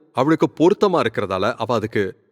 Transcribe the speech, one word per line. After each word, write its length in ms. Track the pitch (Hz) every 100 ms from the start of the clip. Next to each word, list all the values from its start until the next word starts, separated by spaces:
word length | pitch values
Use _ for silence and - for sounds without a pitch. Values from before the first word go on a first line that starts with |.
| _
அவளுக்கு 360 | - 139 160 -
பொருத்தமா 500 | - 170 208 208 165
இருக்கிறதால 500 | 113 - 98 95 104 117
அவ 180 | 113
அதுக்கு 520 | 117 110 110 95 - _